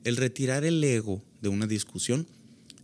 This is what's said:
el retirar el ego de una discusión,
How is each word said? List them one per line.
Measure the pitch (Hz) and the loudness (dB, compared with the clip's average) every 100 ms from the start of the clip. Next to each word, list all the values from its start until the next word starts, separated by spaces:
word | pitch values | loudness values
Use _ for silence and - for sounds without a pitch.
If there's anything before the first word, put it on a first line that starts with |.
el | 117 120 | -2 0
retirar | 127 127 131 135 156 | 0 0 0 0 2
el | 165 | 2
ego | 147 117 104 95 - - | 4 2 0 -4 -6 -6
de | 104 | -2
una | 101 107 | 0 0
discusión, | 107 - - - 127 165 - - - - - | -2 -4 -6 -2 -2 -2 -12 -20 -20 -20 -20